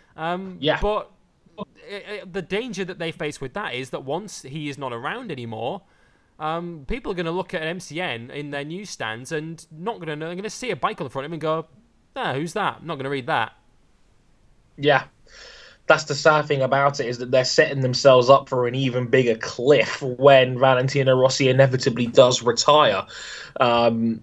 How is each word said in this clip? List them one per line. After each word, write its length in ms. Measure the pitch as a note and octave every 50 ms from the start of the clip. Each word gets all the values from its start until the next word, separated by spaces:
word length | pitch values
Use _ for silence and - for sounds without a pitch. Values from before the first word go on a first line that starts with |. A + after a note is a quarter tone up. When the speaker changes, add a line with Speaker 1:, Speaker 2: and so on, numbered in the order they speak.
| _ _ _
Speaker 1:
Um, 420 | - D#3 E3+ F3 F#3 F#3+ F#3+ F3+ F3
Speaker 2:
Yeah. 180 | C3 D3+ - - -
Speaker 1:
but, 280 | G#3 G#3+ G3 - - _ _ _ _ _ _ _ _ _ -
uh, 40 | G3
uh, 640 | _ _ _ - D#3+ G3+ G3+ - F3+ G#3+ G3 F3 F#3
the 120 | E3 G3 E3+
danger 420 | - F#3 G#3 B3+ B3+ G3 F#3 F#3+
that 140 | F3 F3+ -
they 140 | F3 E3 D3+
face 280 | - E3 D3+ D3 -
with 140 | C#3 B2 -
that 200 | G3+ G#3+ D#3+ B2
is 160 | B2+ C3+ B2+
that 140 | - D3+ C3+
once 380 | C3 C#3+ F3 G#3+ - - - -
he 260 | C3 C#3 D#3+ D3+ D3
is 80 | C#3
not 160 | C3 C#3 B2+ A#2+
around 380 | A#2 B2+ D3+ F#3+ A#3+ C4 A3 D3+
anymore, 500 | B2 A#2+ A2+ A2+ G#2+ A2+ C3+ F3+ F#3+ _ _ _ _ _ _ _ _ _ _ _ -
um, 460 | D#3 D#3 D#3+ E3+ F3 F3 E3+ D#3 C3+
people 260 | - A3 C4+ - D4 G3
are 20 |
gonna 160 | E3+ F3 E3 E3+
look 220 | F#3 F3+ - -
at 80 | E3 D#3
an 60 | D#3+
M 120 | F3 F#3
C 200 | - - C#3+ E3
N 300 | F3+ E3 B2 A2+ A#2 C3
in 200 | C3 C#3+ D3 C#3+
their 140 | C#3+ C#3+ C#3+
newsstands 680 | D3+ E3 F#3+ G#3+ - - - C3 A2 A2 A2+ A2+ - E3
and 340 | D3+ D#3 D#3+ E3 D#3 - _
not 280 | D#3 D#3 F3 A3+ A3+ F#3
gonna 180 | F3 D#3 D3+
know, 100 | D3 D#3+
they're 100 | E3 F3
gonna 140 | F3+ G3+ G#3+
see 200 | - - B3+ B3
a 60 | F#3
bike 240 | C3+ - G3 A3 -
on 40 | E3+
the 60 | B2+
front 140 | - C#3 C3+
of 60 | D3+
him 40 | E3+
and 80 | D#3 D#3
go, 240 | D#3 D#3 E3 D#3+ _ _ _ _ _ _ _ _ _ -
"Ah, 160 | C4 A#3+ E3 B2+
who's 180 | C3+ D#3+ F3 -
that? 240 | G#3+ F#3+ D3 A#2 -
I'm 60 | -
not 100 | D#3+ E3
gonna 140 | C3+ C3 C3+
read 160 | C#3+ C#3 A#2+
that." 260 | D3 D3+ B2+ A2 - - _ _ _ _ _ _ _ _ _ _ _ _ _ _ _ _ _ _ _ _ _ _ _ _
Speaker 2:
Yeah. 280 | - C#3 D3 C#3 B2+ - - _ _ _ - - - - - - - - - - _ _ -
That's 160 | D#3 D3 -
the 100 | - C#3+
sad 320 | C#3 - D#3+ D#3 D3+ D3
thing 160 | D3+ D3 C3+ C3
about 380 | C#3 C3+ C#3 C#3 C#3 C#3 -
it, 60 | B2
is 120 | A#2 B2 A#2+
that 140 | B2 B2 C3
they're 120 | B2+ B2+
setting 360 | - - - D3+ - C#3+ C3+
themselves 500 | C3 B2+ B2 - - C#3 C3 B2+ B2 B2
up 180 | C#3 C3 - -
for 200 | C3+ B2+ B2 A#2+
an 60 | B2+
even 340 | C3+ C3+ B2+ A#2+ B2 B2 A#2
bigger 260 | B2+ C3 B2 A#2 A2
cliff 640 | A2+ - - - - A#2+ C#3 D3 A#2+ G#2+ - - -
when 560 | C#3+ C3 B2 B2 C3+ C#3+ C#3 C3 B2+ B2+ B2+
Valentino 580 | A#2+ C3 C3+ C3 B2+ C3 C3 C3 C#3 C3 C3 C3 B2+
Rossi 300 | B2+ C3+ - - C#3 B2+
inevitably 580 | B2+ C3 C3+ C3 B2+ B2+ - C#3 A2+ B2 B2
does 340 | A#2 - C3+ B2+ B2 B2 -
retire. 640 | A2+ A#2+ A#2 - - - D3 D3+ D3 A#2 G2 F#2+ - - - - - - - - - - - -
Um, 640 | C3 A#2+ A#2 A#2 A#2 A#2 A#2 A2+ A#2 A#2 A2+ -